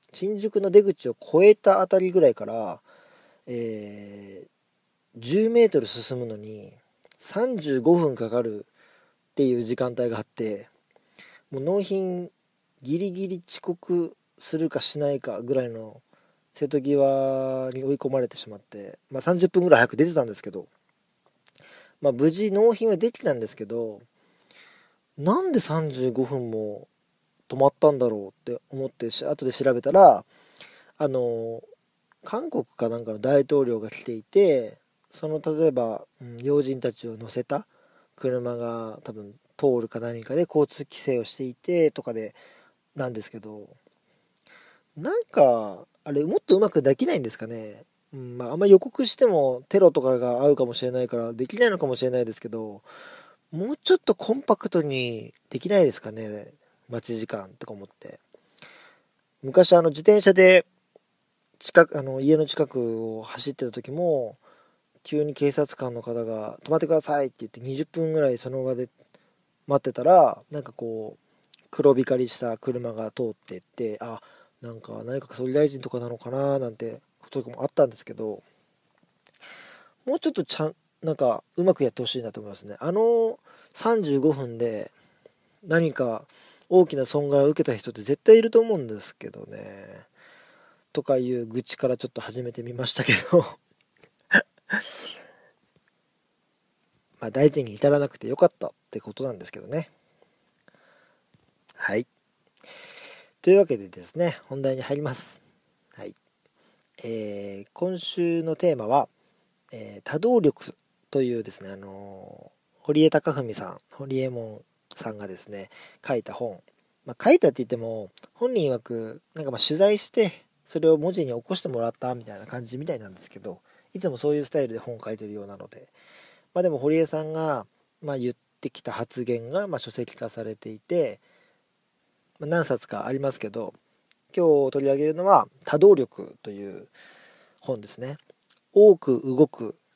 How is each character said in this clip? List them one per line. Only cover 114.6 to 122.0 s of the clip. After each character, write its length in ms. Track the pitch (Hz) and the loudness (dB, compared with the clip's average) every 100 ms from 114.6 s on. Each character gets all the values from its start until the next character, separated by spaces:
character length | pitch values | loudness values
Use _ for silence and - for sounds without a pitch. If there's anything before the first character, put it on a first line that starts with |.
| - _ - - | -20 _ -20 -14
さ 160 | 117 | -12
ん 60 | 107 | -12
が 100 | 101 | -14
で 100 | 92 | -14
す 100 | - | -14
ね、 220 | 101 95 - - _ - | -16 -18 -20 -20 _ -6
書 100 | 123 | -6
い 80 | |
た 100 | 104 | -6
本。 280 | 101 120 90 _ _ _ _ - | -10 -10 -12 _ _ _ _ -20
ま 100 | 123 | 0
あ、 60 | |
書 80 | 226 | 6
い 80 | 349 | 6
た 100 | 160 | 4
っ 20 | |
て 120 | 127 | 0
言 40 | 120 | -4
っ 20 | |
て 80 | 120 | -6
も、 320 | 113 113 98 - - | -6 -10 -12 -18 -20
本 200 | - 247 | -6 -4
人 180 | 240 151 | -2 -2
曰 80 | 120 | -2
く、 420 | - 117 110 135 _ 156 | -6 -10 -10 -14 _ -12
な 80 | |
ん 20 | 143 | -8
か、 60 | |
ま 60 | 143 | 0
あ、 20 | |
取 180 | - 156 | 0 4
材 200 | 196 208 | 2 2
し 120 | - | 0
て、 340 | - 202 - _ _ - | 0 0 -2 _ _ -12
そ 140 | 165 | 0
れ 100 | 160 | 4
を 80 | 156 | 4
文 140 | 165 | 2
字 140 | 180 139 | -4 -4
に 20 | |
起 140 | 117 | -6
こ 120 | - 190 | -6 -6
し 60 | |
て 60 | 170 | -6
も 140 | 123 | -4
ら 80 | 117 | -4
っ 40 | |
た 180 | - | -4